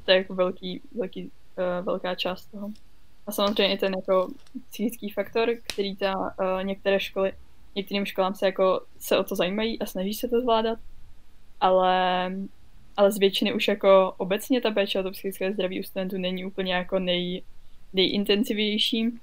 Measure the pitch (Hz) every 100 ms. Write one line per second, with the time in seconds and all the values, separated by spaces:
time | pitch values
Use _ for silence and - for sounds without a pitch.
0 | - 185 196 185 180 185 185 180 - 226
1 | 185 185 185 - - - 180 180 202 185
2 | 185 180 180 190 - 202 202 214 - -
3 | - - - 214 202 214 196 196 196 190
4 | - 185 185 - - 233 - - 214 -
5 | 208 208 196 233 226 233 - - 196 196
6 | 196 190 185 - 190 185 196 196 196 196
7 | - 196 190 - - - - 202 196 202
8 | 196 - 190 196 190 190 190 - - -
9 | - - 196 190 180 208 226 220 220 190
10 | 190 214 247 233 247 226 226 233 - -
11 | - - - - - - 185 185 185 185
12 | 185 185 185 190 196 - - - - -
13 | 202 196 196 196 208 214 - 202 196 190
14 | 185 - 185 214 - 247 226 214 202 196
15 | 185 196 196 190 190 202 180 190 - 190
16 | 185 190 180 185 185 196 185 180 180 190
17 | 180 175 180 180 - - - - - 190
18 | 185 202 202 202 - 208 208 208 - 226
19 | 233 233